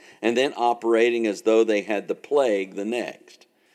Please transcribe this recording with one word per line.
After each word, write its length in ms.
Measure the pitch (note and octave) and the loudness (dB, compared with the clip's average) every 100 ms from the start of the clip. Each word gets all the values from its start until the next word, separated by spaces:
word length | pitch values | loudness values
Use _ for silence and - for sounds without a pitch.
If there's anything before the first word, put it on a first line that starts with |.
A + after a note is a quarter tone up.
| - - | -20 -6
and 160 | A2 A#2+ | -2 0
then 160 | C3+ - | 0 0
operating 680 | A#2+ A#2 A2+ A2+ A#2+ A#2 A2 | -2 0 0 2 2 0 -2
as 160 | F#2+ | -2
though 220 | A2+ A2+ | 2 4
they 180 | A2 G#2 | 4 0
had 260 | F#2+ G2+ F#2 | -2 -4 -4
the 60 | |
plague 640 | - - C#3+ B2+ G2+ F#2+ F#2 | -8 -2 0 2 0 -4 -8
the 100 | G#2 | -6
next? 640 | A#2+ F2+ - - - _ _ _ | -6 -6 -12 -20 -20 _ _ _